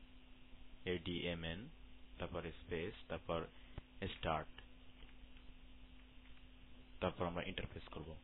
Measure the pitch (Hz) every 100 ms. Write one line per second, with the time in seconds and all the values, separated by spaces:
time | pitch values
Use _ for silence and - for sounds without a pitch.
0 | - - - - - - - - 92 90
1 | 82 87 87 85 80 85 139 - - -
2 | - - 87 85 82 78 82 85 90 -
3 | - 85 - 82 - - - - - -
4 | 98 - 85 78 78 - - - - -
5 | - - - - - - - - - -
6 | - - - - - - - - - -
7 | 92 - 87 87 85 92 90 - - 85
8 | 78 -